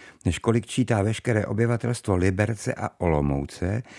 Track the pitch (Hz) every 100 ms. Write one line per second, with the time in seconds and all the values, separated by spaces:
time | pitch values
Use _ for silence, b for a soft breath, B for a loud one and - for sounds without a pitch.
0 | B B 92 - 117 113 - - 120 110
1 | 104 107 - 107 101 110 117 117 117 123
2 | - 90 95 95 104 110 123 - 107 -
3 | 87 76 71 69 71 - 90 113 B